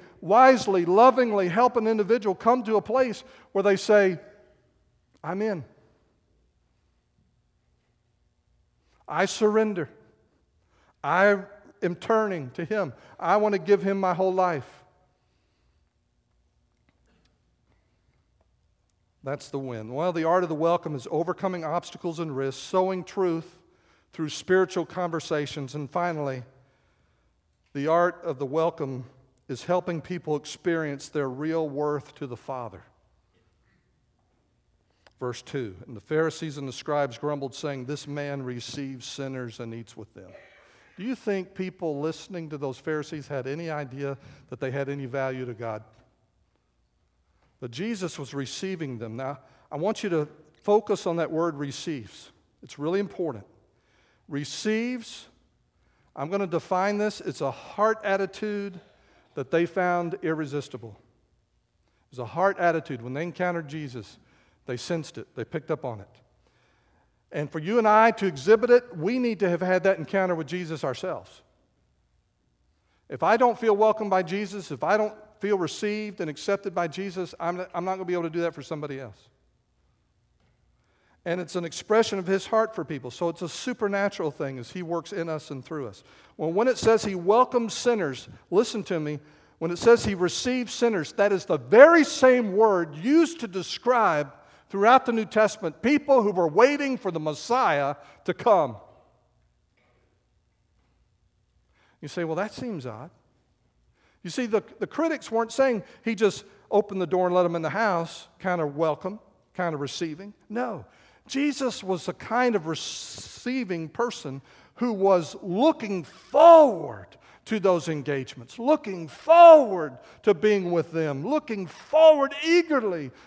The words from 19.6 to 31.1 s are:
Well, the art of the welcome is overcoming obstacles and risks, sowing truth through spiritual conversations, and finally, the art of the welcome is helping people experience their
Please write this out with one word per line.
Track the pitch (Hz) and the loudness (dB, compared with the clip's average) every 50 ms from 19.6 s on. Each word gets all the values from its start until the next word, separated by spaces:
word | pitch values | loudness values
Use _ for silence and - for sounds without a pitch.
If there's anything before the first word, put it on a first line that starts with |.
| 135 131 120 110 107 110 123 | -8 -8 -10 -10 -10 -8 -6
Well, | 143 170 185 165 | -4 -4 -2 -2
the | 170 160 | -2 0
art | 160 175 185 180 | 2 2 2 2
of | 156 | 0
the | 160 | -2
welcome | 147 160 170 175 170 - 160 151 | 0 0 0 0 0 -2 -6 -10
is | 127 - - | -10 -8 -4
overcoming | 170 151 170 175 180 - 202 190 180 175 160 | -4 -4 -2 -4 -4 -6 -6 -6 -6 -6 -6
obstacles | 151 160 175 - - - - - 170 160 160 | -6 -6 -6 -6 -8 -12 -10 -8 -8 -6 -6
and | 170 160 135 | -8 -6 -6
risks, | 131 135 135 131 - - | -6 -6 -6 -6 -10 -8
sowing | - - 185 185 190 190 185 175 | -2 0 0 0 0 -2 -6 -8
truth | - - 202 190 180 165 165 160 - - _ _ _ _ _ _ _ _ _ _ _ - | -8 -4 -2 0 0 0 -2 -6 -10 -18 _ _ _ _ _ _ _ _ _ _ _ -10
through | - 160 147 | -8 -8 -8
spiritual | - - - - 185 190 190 - - 180 160 | -8 -6 -2 2 2 2 2 2 0 -4 -6
conversations, | - - 185 180 170 165 160 - - 160 151 147 139 - 151 139 127 - | -6 -6 -6 -6 -4 -6 -6 -6 -4 -4 -4 -4 -4 -8 -10 -10 -10 -10
and | 151 147 127 | -10 -10 -6
finally, | - 180 175 175 165 151 147 139 131 127 117 - _ _ _ _ _ _ _ _ _ _ _ _ _ _ _ _ _ _ _ _ _ _ _ _ - | -4 -4 -2 -2 -4 -4 -6 -6 -6 -8 -10 -16 _ _ _ _ _ _ _ _ _ _ _ _ _ _ _ _ _ _ _ _ _ _ _ _ -8
the | 143 139 | -6 -2
art | 156 165 170 175 180 175 175 - | 0 2 2 2 2 0 -4 -8
of | 170 143 127 | -8 -6 -6
the | 139 | -6
welcome | 127 139 160 160 170 165 - 151 135 131 127 123 - - _ _ _ _ _ _ | -4 -2 0 0 0 -2 -4 -8 -8 -8 -10 -12 -14 -20 _ _ _ _ _ _
is | - 127 - - | -12 -12 -8 -4
helping | - 180 180 175 185 170 160 - | -2 -2 -2 -2 -4 -6 -8 -8
people | - 180 170 - 156 151 | -10 -10 -10 -6 -6 -6
experience | 143 - - - - - 180 170 165 156 147 143 139 - | -6 -6 -10 -14 -8 -4 -2 -2 -2 -2 -6 -8 -10 -12
their | - | -8